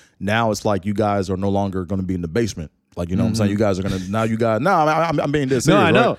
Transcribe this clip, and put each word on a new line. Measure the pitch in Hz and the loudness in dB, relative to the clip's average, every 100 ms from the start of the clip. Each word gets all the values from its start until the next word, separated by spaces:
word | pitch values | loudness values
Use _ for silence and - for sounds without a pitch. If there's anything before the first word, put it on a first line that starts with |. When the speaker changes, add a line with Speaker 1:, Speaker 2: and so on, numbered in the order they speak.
| - - | -20 -10
Speaker 1:
now | 95 110 113 | -2 0 0
it's | 104 | 0
like | 113 98 101 | 0 -2 -2
you | |
guys | 104 107 101 92 | 0 0 0 -2
are | 92 | -2
no | 101 | 0
longer | 98 101 92 | 0 -2 -4
gonna | 85 98 | -4 -4
be | 92 | -2
in | 92 | -4
the | 85 | -4
basement. | 90 113 - 76 _ _ - | -2 -2 -4 -12 _ _ -8
Like, | 85 | -4
you | 95 | 0
know | |
what | 117 | 0
I'm | |
saying? | 110 101 | 0 0
Speaker 2:
Mm-hmm. | |
Speaker 1:
You | 101 | 2
guys | 107 92 | 0 0
are | |
gonna, | 95 95 92 | -2 -4 -4
now | 110 | -2
you | 113 110 | -2 0
guys, | 117 110 | 0 0
no, | 156 | 2
I'm, | 185 151 | 2 2
I'm, | 156 165 147 | 2 0 0
I'm | 143 | 0
being | 147 135 | 0 0
this | 131 139 | 0 4
Speaker 2:
No, | |
Speaker 1:
serious, | 196 175 | 4 6
Speaker 2:
I | |
know. | 151 | 4
Speaker 1:
right? | 120 | 4